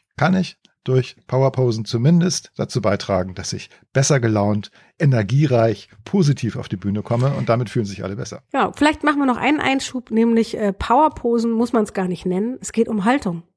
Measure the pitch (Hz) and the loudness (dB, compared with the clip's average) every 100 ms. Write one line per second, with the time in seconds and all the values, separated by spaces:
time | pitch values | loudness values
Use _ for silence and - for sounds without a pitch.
0 | _ - 156 185 180 - _ _ - 131 | _ -2 0 2 -2 -6 _ _ 0 0
1 | 120 - _ 131 135 131 127 110 107 117 | 0 -8 _ 0 0 2 0 0 -2 0
2 | 127 175 180 - - - - 127 101 98 | 4 4 2 -2 -10 -8 -6 -2 0 -2
3 | - 95 92 90 90 - - - _ 135 | 0 -2 -2 -8 -10 -10 -12 -20 _ 0
4 | 135 139 117 107 101 104 - - _ _ | 2 2 2 2 2 0 -4 -16 _ _
5 | 151 123 101 135 147 123 113 107 - - | 2 2 2 2 4 4 2 0 -8 -20
6 | - 196 151 139 113 - - 101 101 104 | -4 2 2 2 -2 -6 -8 -6 -4 -4
7 | 101 117 131 139 120 117 123 131 101 101 | -2 0 0 -2 0 0 0 -2 -4 -6
8 | 95 104 131 - - 269 214 - 294 294 | -8 -8 -10 -12 -8 -2 -2 2 0 2
9 | 302 285 269 240 - 302 - 269 - 254 | -2 0 0 0 0 0 0 -2 -4 -10
10 | - 220 233 226 220 - 208 190 - 254 | -2 2 4 2 0 -2 -4 -4 0 4
11 | 311 302 240 233 226 226 240 233 214 - | 2 0 0 0 0 0 0 0 0 -2
12 | 185 180 185 180 220 254 - - 226 214 | -4 -4 -4 -2 -4 -6 -6 -2 0 0
13 | 190 277 214 165 - | 0 0 -2 -6 -12